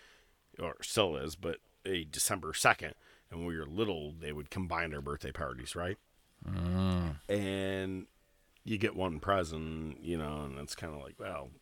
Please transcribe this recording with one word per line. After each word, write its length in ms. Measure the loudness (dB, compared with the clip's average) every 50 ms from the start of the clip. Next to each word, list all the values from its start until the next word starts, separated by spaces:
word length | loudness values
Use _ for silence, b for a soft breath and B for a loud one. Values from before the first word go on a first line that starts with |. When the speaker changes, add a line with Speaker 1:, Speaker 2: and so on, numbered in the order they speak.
| b b b b b b b b _ _ -10 -6
Speaker 1:
or 180 | -6 -6 -6 -6
still 340 | -6 0 4 6 6 6 4
is, 200 | 0 -2 -4 -6
but 220 | -4 -4 -4 -4 -6 -8 _ _ _ -4
a 200 | -2 -2 0 -2
December 500 | -2 0 0 2 2 2 0 -2 -2 0
second. 400 | 6 6 6 6 6 2 -4 -8 b b b b b b _
And 100 | -6 -4
when 80 | -2 -2
we 100 | -2 -2
were 80 | -4
little, 460 | -2 0 0 2 2 2 0 -4 -6 -8
they 200 | -6 -6 -6 -6
would 160 | -6 -6 -4
combine 440 | -2 -2 0 0 0 0 0 0 -2
our 80 | -4 -4
birthday 300 | -4 -4 -4 -4 -6 -4
parties, 440 | -4 -4 -4 -4 -6 -8 -6 -4
right? 220 | -2 -2 -2 -2 -4 _ _ _ _ _ _ _ _ -8 -4
Speaker 2:
Mm. 680 | -2 0 0 2 4 4 4 6 4 4 2 2 0 -4 -2 0
Speaker 1:
And 760 | 0 2 2 2 0 0 0 0 0 0 0 -2 -2 -4 -6 -10 _ _ _ _ _ _ _ _ _ _ _
you 140 | -2 2 2
get 180 | 2 2 2
one 240 | 2 0 0 0 0
present, 840 | 2 4 4 4 4 2 0 -2 -2 -2 -2 -4 -4 -4 -6 -6 -4
you 140 | -2 0
know, 260 | 0 0 -2 -2 -4 -4
and 140 | -6 -6 -8
it's 160 | -8 -8 -8
kinda 220 | -8 -8 -8 -8
like, 200 | -8 -10 -12 -12 -10
well, 320 | -8 -8 -6 -6 -8 -10 -14 -16